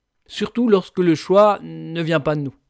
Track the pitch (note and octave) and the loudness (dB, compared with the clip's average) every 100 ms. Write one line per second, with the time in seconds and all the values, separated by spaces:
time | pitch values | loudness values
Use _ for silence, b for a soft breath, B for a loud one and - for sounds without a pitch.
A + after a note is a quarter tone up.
0 | _ _ _ - G#3 - A#3+ G3+ F3+ - | _ _ _ -8 -8 -2 2 2 0 -2
1 | F3+ D#3 - F#3 G#3 G3 E3 E3 D#3+ E3 | 0 0 2 4 4 2 -6 -12 -10 -6
2 | D#3+ E3 D3 D3+ C#3 - _ | -2 -2 -2 -4 -6 -10 _